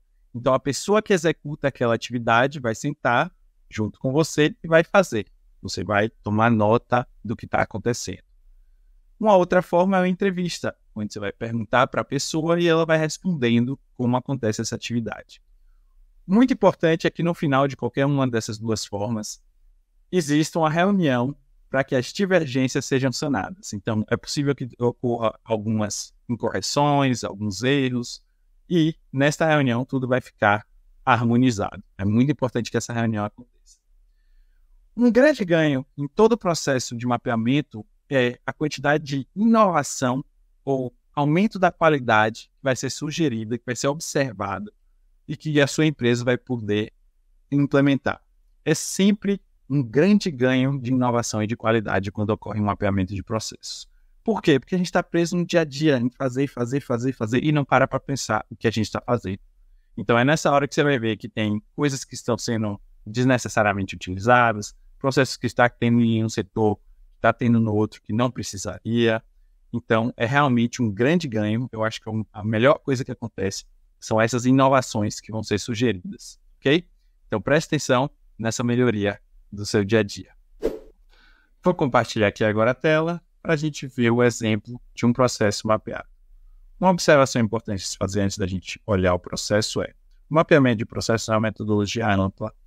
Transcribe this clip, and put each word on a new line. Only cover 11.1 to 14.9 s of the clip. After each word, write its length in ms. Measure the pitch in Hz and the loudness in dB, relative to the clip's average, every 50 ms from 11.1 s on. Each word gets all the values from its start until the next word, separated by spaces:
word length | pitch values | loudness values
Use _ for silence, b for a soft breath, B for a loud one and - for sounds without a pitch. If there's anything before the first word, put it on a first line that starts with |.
você 80 | - 104 | -8 -8
vai 100 | 101 98 | -8 -8
perguntar 560 | - - 117 113 113 117 107 - 131 123 127 | -6 -8 -6 -6 -6 -6 -2 0 2 2 2
pra 160 | - - 117 | 2 0 -4
pessoa 580 | 113 - 131 139 - - - 160 147 170 170 175 | -4 -4 -4 -6 -4 -4 -4 -2 -2 0 0 2
e 60 | 175 | 2
ela 180 | 165 160 165 165 | 2 2 2 2
vai 140 | 160 160 156 | 2 2 0
respondendo 800 | 156 156 - - - 190 170 139 120 117 117 117 120 127 139 - _ _ _ | 0 -2 -4 -6 -6 -4 -2 0 2 2 2 2 2 0 -4 -8 _ _ _
como 220 | - 127 120 123 | -4 -2 0 0
acontece 440 | 127 - - 135 127 120 110 104 - | -2 -2 -4 -4 -2 -2 -2 -2 -2
essa 140 | 110 - 120 | -6 -6 -8
atividade. 640 | 107 - - | -8 -8 -6